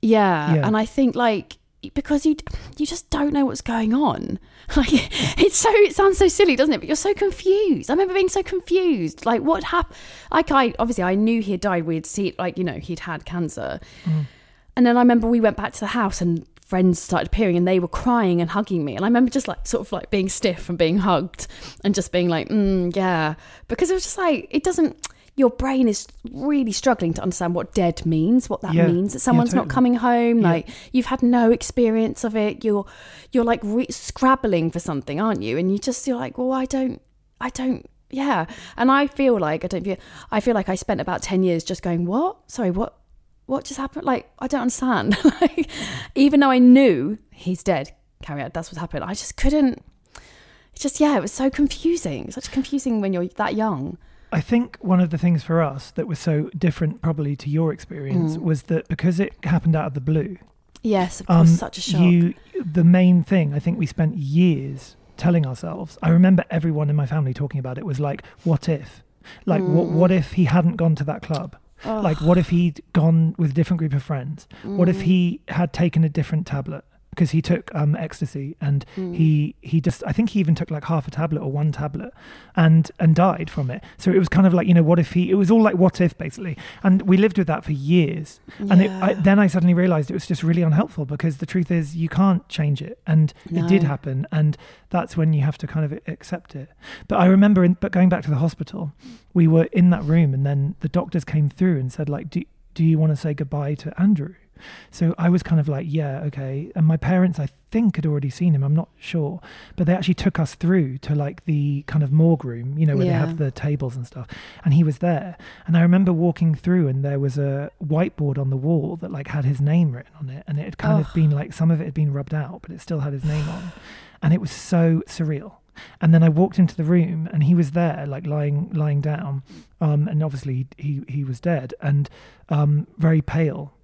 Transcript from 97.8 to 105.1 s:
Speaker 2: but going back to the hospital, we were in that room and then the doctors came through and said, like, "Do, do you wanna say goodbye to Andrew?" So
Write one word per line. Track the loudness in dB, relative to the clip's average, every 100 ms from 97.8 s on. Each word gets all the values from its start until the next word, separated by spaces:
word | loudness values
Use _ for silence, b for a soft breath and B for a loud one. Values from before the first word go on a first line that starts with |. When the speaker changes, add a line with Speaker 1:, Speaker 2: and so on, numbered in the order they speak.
Speaker 2:
but | 0
going | 4 4
back | 4
to | 0
the | 0
hospital, | 0 -4 -10 -8 -10 -12 B -20 B
we | 2 4
were | 4 2
in | 4 4
that | 4
room | 2 2 2
and | 0 -2
then | 0 -2 -4
the | -4
doctors | -4 -2 -6
came | -2 -2 -2
through | 0 0 0
and | -4
said, | -6 -6
like, | -6 -6
"Do, | -8 -10 _ _
do | 0
you | 2 4
wanna | 2 0
say | -4
goodbye | -4 -6 -4 -6 -6
to | -8 0
Andrew?" | 2 2 -2 -14 _ B B B B
So | -2 -2